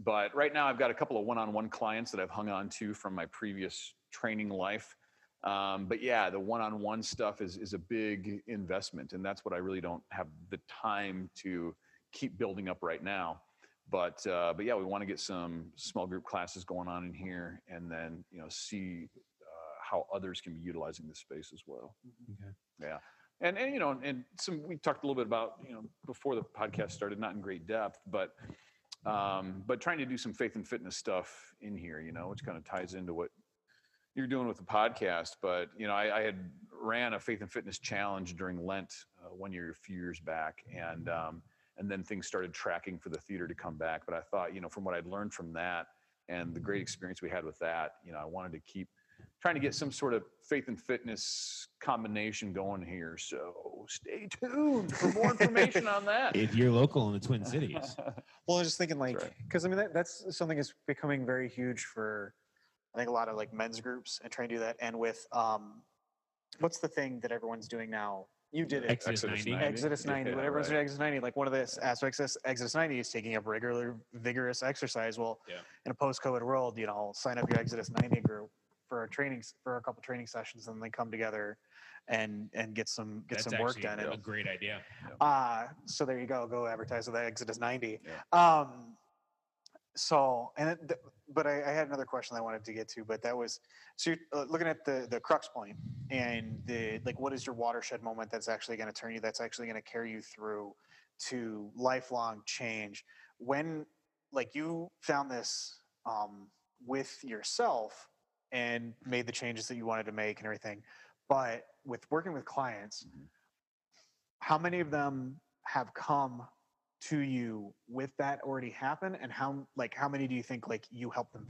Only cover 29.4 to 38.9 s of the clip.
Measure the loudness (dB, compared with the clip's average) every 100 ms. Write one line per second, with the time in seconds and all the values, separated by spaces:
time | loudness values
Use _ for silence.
29.4 | -2 -4 0 0 2 0 0 -2 -2 0
30.4 | 0 0 -4 -4 -4 -4 0 0 0 -10
31.4 | -20 -14 -10 -8 -8 -8 -8 -8 -8 -8
32.4 | -8 -8 -6 -6 -6 -6 -4 -4 -4 _
33.4 | _ _ _ _ _ _ _ -4 0 0
34.4 | 0 -4 2 6 6 4 2 2 -2 -2
35.4 | 0 2 0 -2 0 2 4 4 2 0
36.4 | -8 -12 -16 -6 0 2 2 0 -2 -4
37.4 | -2 -6 -6 -6 -2 0 0 0 -4 -4
38.4 | -4 -2 -2 -2 -4